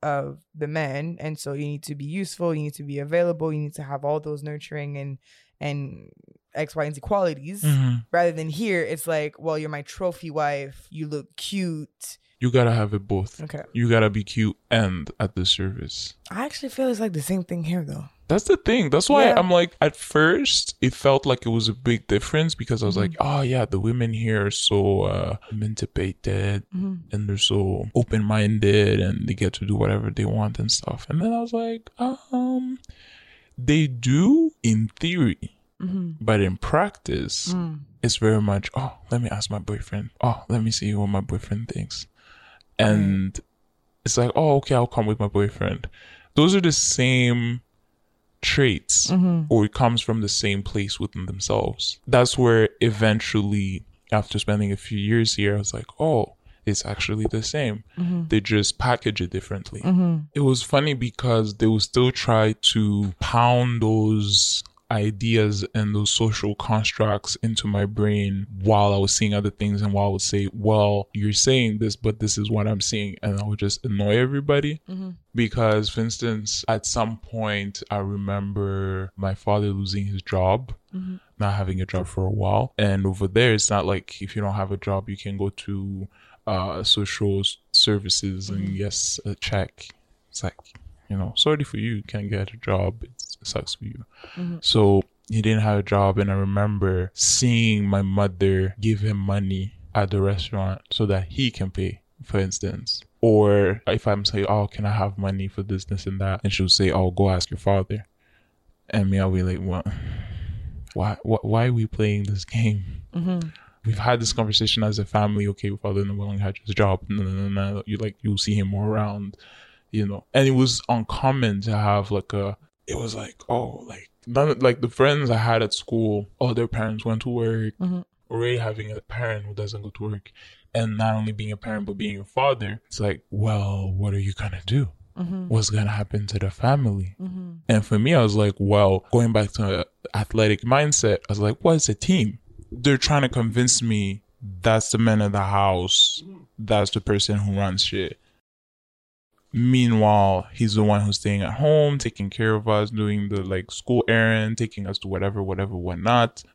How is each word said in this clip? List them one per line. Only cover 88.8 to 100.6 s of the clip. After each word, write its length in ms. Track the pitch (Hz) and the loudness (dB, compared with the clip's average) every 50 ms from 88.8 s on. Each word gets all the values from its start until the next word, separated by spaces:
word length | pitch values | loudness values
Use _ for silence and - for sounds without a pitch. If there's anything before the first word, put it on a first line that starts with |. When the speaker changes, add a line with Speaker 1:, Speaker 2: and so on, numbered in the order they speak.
| 101 101 - - - - - - - | -4 -4 -4 -4 -4 -4 -4 -6 -6
Speaker 2:
a 120 | 101 98 | -8 -6
check. 540 | - - - 107 98 92 - _ - - - - _ _ _ _ _ _ _ | -6 -4 -2 -2 -2 -2 -4 _ -14 -20 -20 -20 _ _ _ _ _ _ _
It's 120 | - - - | -10 -8 -8
like, 140 | 95 - - - _ - - - - - - _ - | -8 -8 -10 -18 _ -20 -20 -20 -20 -20 -16 _ -6
you 40 | 101 | -4
know, 160 | 98 95 101 117 | -4 -4 -2 0
sorry 280 | - - 151 156 147 143 | 2 2 2 2 0 -2
for 140 | - - | -4 -6
you, 140 | 107 107 117 113 | -6 -4 -4 -4
you 60 | 104 - | -6 -8
can't 240 | - - 107 101 101 | -8 -8 -6 -4 -4
get 220 | 101 101 98 - 110 | -4 -4 -4 -6 -8
a 20 | |
job. 460 | 113 - - 98 92 92 95 110 113 - | -6 -2 -2 0 0 0 -2 -4 -6 -10
It's, 340 | - - - - - - - | -16 -16 -16 -16 -16 -16 -14
it 60 | - | -10
sucks 280 | - - - - - - | -8 -8 -8 -8 -8 -10
for 100 | - 110 | -10 -10
you. 180 | 107 113 127 117 - _ - - - - | -12 -12 -14 -16 -20 _ -20 -20 -16 -10
Speaker 1:
Mm-hmm. 220 | 175 180 170 170 160 | -8 -8 -8 -8 -4
Speaker 2:
So 420 | - - - 110 104 101 98 98 - _ _ _ _ - | 0 2 4 6 6 6 6 4 2 _ _ _ _ -4
he 140 | 107 110 107 | -2 0 2
didn't 180 | 110 110 110 | 2 2 4
have 160 | 107 107 104 | 4 2 2
a 60 | 101 98 | 2 2
job, 340 | - 101 101 98 98 95 | 2 2 4 4 4 4
and 140 | 101 101 101 | 2 2 2
I 20 | 98 | 2
remember 800 | 98 98 98 98 101 104 107 104 98 98 95 92 90 92 95 - | 0 0 0 0 0 0 0 0 0 0 2 2 0 -2 -4 -4
seeing 720 | - - - - - 127 123 117 113 113 110 107 104 101 | -2 0 0 2 2 4 4 4 4 4 4 2 2 2
my 160 | 98 98 98 | 2 2 2
mother 720 | 98 95 95 104 101 98 92 90 98 98 95 95 95 95 - - | 2 2 2 2 2 0 0 2 2 2 4 2 0 0 -2 -2
give 180 | 101 113 110 101 | 0 0 0 2
him 160 | 104 107 104 | 0 -2 -2
money 560 | 98 95 98 98 101 98 95 95 95 98 104 - - - - - | -2 -2 0 0 0 0 -2 -2 -4 -4 -6 -10 -14 -12 -4 -2
at 160 | 104 101 95 | -2 0 0
the 120 | 104 98 98 | 0 2 2
restaurant 580 | 98 101 92 - - 113 98 | 2 0 -2 -4 -4 -4 -4